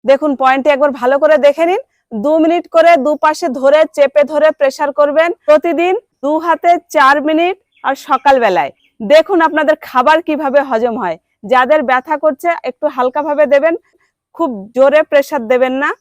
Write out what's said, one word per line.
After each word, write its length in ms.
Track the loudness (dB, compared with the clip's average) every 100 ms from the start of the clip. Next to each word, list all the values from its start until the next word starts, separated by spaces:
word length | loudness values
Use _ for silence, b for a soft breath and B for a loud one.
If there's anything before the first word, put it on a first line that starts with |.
| 2
দেখুন 260 | 0 0 0
পয়েন্টে 280 | 0 0 -2
একবার 200 | -2 -2 -2
ভালো 140 | -2 0
করে 160 | 2 4 2
দেখে 200 | 2 -2
নিন, 120 | -2 -6 _ _
দু 200 | -6 -2 0
মিনিট 220 | 2 -2 0 2
করে 160 | 4 2 0
দুপাশে 420 | 0 -2 -2 -6 -2
ধরে 200 | 2 2 0
চেপে 280 | 0 0 0 0
ধরে 160 | 0 0 0
প্রেসার 300 | -4 -2 -6 0
করবেন 300 | 0 2 0 -2 2
প্রতিদিন 480 | 2 2 0 0 -2 _ _
দু 100 | -4 -2 -2
হাতে 260 | 0 0 0 _ 2
চার 200 | 2 2 0
মিনিট, 280 | 0 0 -4 _ _
আর 100 | -6 -6 -4
সকালবেলায়। 640 | 0 2 2 2 0 -4 _ _ _
দেখুন 380 | 2 2 4 0 0
আপনাদের 280 | 0 -2 -2 -2
খাবার 280 | -2 2 0 0
কিভাবে 320 | -4 0 0 0
হজম 260 | -2 -2 -4
হয়। 160 | -6 -8 _ _
যাদের 360 | -2 0 2 0 2
ব্যথা 260 | -4 -2 -2
করছে 260 | -2 -2 -4 -4 -8
একটু 160 | -6 -6 -2
হালকাভাবে 500 | -4 -4 -4 -2 2
দেবেন, 220 | 2 0 -4 _ _ _ _ _ -6
খুব 140 | -6 -6 -10
জোরে 280 | 0 2 2 2
প্রেসার 320 | 0 0 -6 -2
দেবেন 260 | 0 0 -2
না 60 | -6 -8